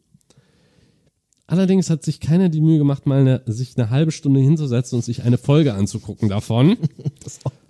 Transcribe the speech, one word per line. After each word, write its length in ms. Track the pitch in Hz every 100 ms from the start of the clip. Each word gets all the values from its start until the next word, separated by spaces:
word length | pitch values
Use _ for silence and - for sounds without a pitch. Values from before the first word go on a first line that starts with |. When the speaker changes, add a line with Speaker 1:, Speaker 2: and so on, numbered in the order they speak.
| _ _ _ _ _ _ _ _ _ _ _ _ _ _ -
Speaker 1:
Allerdings 440 | 165 190 190 165
hat 140 | 156
sich 140 | - -
keiner 300 | - 170 190
die 120 | 156
Mühe 180 | 160 160
gemacht, 280 | 143 139 -
mal 140 | 135
eine, 220 | 131 127 -
sich 300 | 110 127 -
eine 140 | 110
halbe 200 | 131 160
Stunde 300 | - 143 139
hinzusetzen 560 | 135 160 143 120 127 123
und 80 |
sich 180 | 117 117
eine 160 | 120 123
Folge 360 | - 143 147
anzugucken 540 | 98 98 110 - 92 107
davon. 480 | 101 - 113 147 240
Speaker 2:
<laughs> 400 | 156 - 139 -
Das 120 | -
ist 120 | - -
auch 60 | -